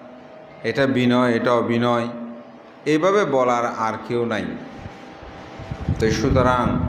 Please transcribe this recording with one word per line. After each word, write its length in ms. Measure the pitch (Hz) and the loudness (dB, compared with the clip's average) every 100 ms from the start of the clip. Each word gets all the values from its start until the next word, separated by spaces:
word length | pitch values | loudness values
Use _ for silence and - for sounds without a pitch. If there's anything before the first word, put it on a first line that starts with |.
| - - - - - - | -18 -20 -20 -20 -20 -8
এটা 220 | 113 113 135 | -4 0 2
বিনয়, 460 | 123 123 123 123 | 4 4 4 4
এটা 180 | 113 123 | 2 4
অবিনয়", 560 | 120 107 117 120 120 117 - - - - - - - 143 | 2 2 2 2 2 -2 -6 -12 -14 -18 -20 -20 -6 0
এইভাবে 380 | 156 180 202 | 2 4 2
বলার 500 | 180 135 123 120 117 117 | 2 2 4 2 0 -2
আর 140 | 110 107 - | -2 -4 -4
কেউ 160 | 120 | -2
নাই। 200 | 117 104 - - - - - - - - - - - - - - - - | 0 -2 -4 -8 -12 -14 -14 -16 -18 -18 -18 -16 -16 -14 -12 -6 -4 0
তো 100 | 110 | 0
সুতরাং 680 | 110 135 135 127 123 117 101 | 2 2 4 4 2 2 0